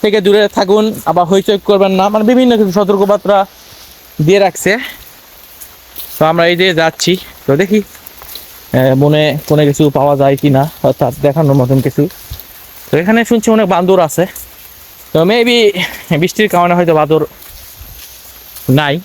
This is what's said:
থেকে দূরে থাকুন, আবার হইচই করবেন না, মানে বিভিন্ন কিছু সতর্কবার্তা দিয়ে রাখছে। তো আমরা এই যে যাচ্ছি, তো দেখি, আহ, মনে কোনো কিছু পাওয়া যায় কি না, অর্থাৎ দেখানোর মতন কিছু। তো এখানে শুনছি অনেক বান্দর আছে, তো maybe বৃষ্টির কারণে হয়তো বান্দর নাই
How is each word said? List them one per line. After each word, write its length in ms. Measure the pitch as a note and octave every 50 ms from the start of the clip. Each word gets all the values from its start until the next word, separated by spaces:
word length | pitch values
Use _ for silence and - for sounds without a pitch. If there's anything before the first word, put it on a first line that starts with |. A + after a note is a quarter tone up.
| -
থেকে 160 | G#3+ G3 G#3+ F#3+
দূরে 160 | F#3+ G3+ G#3 G#3+ G3+ -
থাকুন, 280 | - G#3+ F3+ G3 G#3+ G#3+ A3 G#3+ - - -
আবার 140 | E3 F3 F3 D#3+
হইচই 280 | F#3 G3 G3 - G#3 G3 - -
করবেন 240 | G#3 G3 G3 G3 F#3+ F#3
না, 60 | F#3+ G3+ G#3
মানে 120 | G#3+ G#3+ G#3+
বিভিন্ন 220 | B3+ B3 B3+ B3 A#3+ A3
কিছু 120 | G#3+ G3 F3 G3+
সতর্কবার্তা 600 | G#3 F3+ G#3 G3 G3+ G3 G3+ G3+ - F#3 G3+ G3 G3 - - - - - - - - - - - - - - - D3+
দিয়ে 140 | D#3 F#3 G3+ G3
রাখছে। 260 | F#3 E3+ - - F#3 G3 A#3+ B3+ - - - - - - - - - - - - - - - - - - - - - - - - - - -
তো 40 | D3+ D#3
আমরা 140 | E3 E3+ E3+ E3+
এই 60 | F3 E3+
যে 60 | F#3 F#3+ F3+ D#3
যাচ্ছি, 320 | E3 D#3+ D#3 - - - F3 F3+ - - - - -
তো 100 | - C3+ C#3+
দেখি, 200 | F#3+ F#3+ G3+ G#3+ G3
আহ, 1120 | - - - - - - - - - - - - - - - - - - B2 C3 C3 C3+ C3 C#3
মনে 200 | D3 D3+ D3+ D3+ D3+ C3 D3 - -
কোনো 140 | D3+ D3 D3+ C#3+
কিছু 140 | C#3+ - D#3 D3 C#3 C#3
পাওয়া 160 | C3+ C#3+ C#3+ C3+ C#3
যায় 140 | C#3 C#3 C#3 -
কি 80 | D3 C3+
না, 60 | C3 C#3 D#3 - - - C3+
অর্থাৎ 240 | B2+ - D#3 B2 B2 - C3+
দেখানোর 300 | C#3+ C3+ D#3 D#3+ D3 C#3 C#3+
মতন 180 | B2+ B2 C3+ C3+ B2
কিছু। 160 | C3+ - - D3 F3 - - - - - - - - - - - - - - - -
তো 40 | - D3+ E3+
এখানে 180 | F#3+ A3 A3+ A#3 -
শুনছি 180 | A#3+ A#3 G#3+ - A3
অনেক 100 | A3 A3 F3+ F#3
বান্দর 240 | E3+ F3+ F#3 F#3+ F3+ F3 D3+
আছে, 160 | - - E3+ - - - - - - - - - - - - - - - - - -
তো 60 | D#3 D#3+ F3+
maybe 260 | G#3+ A#3+ A#3 A#3+ A#3+ A#3+ A3+ G#3 - F3+ F3 - - - - - E3+ D3 E3
বৃষ্টির 260 | F3+ - - G#3+ G3+ -
কারণে 200 | F3 F3 F3 F3 F3
হয়তো 160 | F3+ E3 E3 D#3
বান্দর 200 | D3+ C#3+ D#3 D#3 D3+ - - - - - - - - - - - - - - - - - - - - - - - - - - - - - C3 D3
নাই 140 | D3+ C#3+ C#3+ E3+ F#3